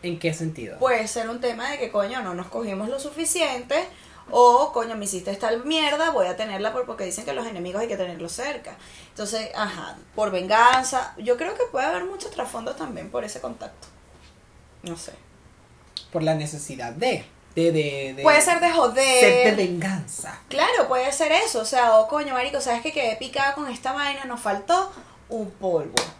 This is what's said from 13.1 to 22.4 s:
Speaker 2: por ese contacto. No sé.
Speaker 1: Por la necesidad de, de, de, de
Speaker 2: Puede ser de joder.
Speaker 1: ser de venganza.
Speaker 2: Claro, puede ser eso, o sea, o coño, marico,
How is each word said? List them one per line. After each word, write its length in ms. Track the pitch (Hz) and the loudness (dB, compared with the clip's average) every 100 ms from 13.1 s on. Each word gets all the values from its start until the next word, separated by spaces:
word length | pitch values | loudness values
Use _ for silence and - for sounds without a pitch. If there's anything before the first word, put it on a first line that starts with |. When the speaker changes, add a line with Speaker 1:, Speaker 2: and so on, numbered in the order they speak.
Speaker 2:
por 140 | 123 107 | -6 -6
ese 160 | - | -10
contacto. 460 | 123 117 107 - - - - - - _ _ - - _ | -10 -12 -16 -18 -20 -20 -20 -20 -20 _ _ -20 -20 _
No 120 | 175 165 | -14 -12
sé. 160 | - - - - - _ _ - - - - | -14 -18 -20 -20 -20 _ _ -20 -18 -18 -6
Speaker 1:
Por 120 | - | -2
la 120 | 160 160 | 0 0
necesidad 580 | 147 151 - 131 117 | -2 -8 -10 -8 -10
de, 320 | 151 247 202 - - - - | -2 -2 -2 -6 -20 -8 2
de, 160 | 165 | 2
de, 420 | 160 147 139 135 135 | 4 0 -2 -6 4
de 80 | |
Speaker 2:
Puede 180 | 302 294 | 6 6
ser 180 | 339 339 | 6 4
de 120 | 349 | 4
joder. 480 | 330 247 233 269 254 | 4 4 4 6 8
Speaker 1:
ser 360 | 247 247 247 208 | 8 10 6 4
de 80 | 180 | 0
venganza. 720 | 175 190 190 - - - - - | 0 -2 -2 -6 -10 -10 -12 -6
Speaker 2:
Claro, 380 | 277 370 480 262 | 0 2 4 2
puede 240 | 254 254 | 2 0
ser 200 | 277 311 | 0 2
eso, 300 | 320 453 240 | 4 2 -2
o 40 | 220 | 0
sea, 340 | 262 240 220 | 4 8 8
o 80 | 220 | 6
coño, 260 | 294 294 | 0 -2
marico, 260 | 254 | -2